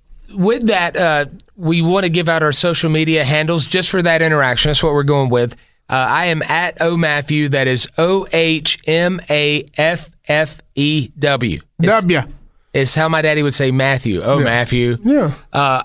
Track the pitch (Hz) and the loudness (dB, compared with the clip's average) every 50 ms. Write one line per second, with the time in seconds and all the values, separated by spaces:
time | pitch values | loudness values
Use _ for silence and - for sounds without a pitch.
0 | _ _ - - - - 202 196 175 202 240 277 240 220 208 185 175 170 - - | _ _ -20 -20 -20 -10 -4 0 0 2 2 2 2 2 2 2 0 0 0 0
1 | 185 165 151 147 147 139 - - - _ _ - 175 156 175 170 165 165 180 196 | 0 2 2 0 -2 -4 -8 -16 -20 _ _ -6 -2 0 0 2 2 2 2 2
2 | 190 175 160 175 170 165 165 160 156 151 139 - - 175 165 - - 160 156 156 | 2 2 0 0 2 2 0 2 2 2 2 2 0 0 0 0 0 0 2 2
3 | 160 160 160 156 143 123 151 151 156 156 170 165 135 - - 185 175 - - 185 | 2 2 2 0 0 0 0 0 0 0 0 -2 -2 0 -2 -2 0 0 0 0
4 | 170 170 165 160 165 160 156 147 139 127 123 113 - 151 147 - - 156 147 143 | 0 2 2 2 2 2 2 2 2 0 0 0 0 0 0 0 0 2 2 2
5 | 143 143 147 143 135 127 120 123 120 120 - - _ _ _ _ _ - 131 131 | 2 2 2 2 2 2 2 0 0 -2 -4 -10 _ _ _ _ _ -4 -2 -2
6 | 131 113 123 156 175 175 165 156 - - 147 165 180 170 160 - 170 170 170 170 | 0 0 0 0 0 0 -2 -2 -2 -2 -2 0 -2 -2 -2 -2 -2 0 0 0
7 | 165 151 147 147 139 - 151 151 151 143 139 139 131 131 127 120 - - - - | 0 0 0 -2 -2 -2 -2 0 0 0 0 0 0 0 0 0 -2 -4 -2 -2
8 | 160 175 190 196 190 - - 165 165 160 160 156 151 - - - - - 160 165 | 0 0 0 -2 -2 -2 0 0 2 2 0 0 -2 -2 -4 -2 -2 -2 0 0
9 | 175 180 190 175 - - 151 147 147 147 147 151 143 - - - 151 160 175 165 | 0 0 -2 -4 -4 -4 -2 0 0 0 -2 -2 -4 -6 -4 -2 0 0 0 -2
10 | - - - _ _ - 151 151 156 147 - - - _ _ 139 143 147 156 156 | -6 -12 -20 _ _ -2 0 0 0 -2 -6 -12 -20 _ _ -2 -2 0 0 -2
11 | 127 - - - 139 143 139 127 127 110 80 - - _ _ - 165 185 220 220 | -4 -4 -6 -4 -2 -2 0 0 -2 -4 -4 -6 -8 _ _ -2 0 2 2 2
12 | 190 175 175 147 110 - - - - - _ _ _ _ - 139 135 123 - 156 | 2 2 0 0 -2 -6 -12 -18 -20 -20 _ _ _ _ -2 0 0 0 0 0
13 | 160 160 160 156 156 156 151 151 147 143 127 - 139 131 127 131 135 135 135 131 | 0 0 0 2 2 2 2 2 0 0 0 0 0 0 2 2 2 0 0 0
14 | - 120 98 85 90 113 139 156 139 117 117 120 120 - 123 123 120 120 120 123 | -2 -2 -2 -2 0 0 0 2 2 2 0 0 0 0 0 0 0 0 -2 0
15 | - 233 285 294 208 151 139 - - - - 143 143 139 131 127 | 0 0 2 2 2 0 -4 -6 -12 -6 -2 0 0 0 0 -2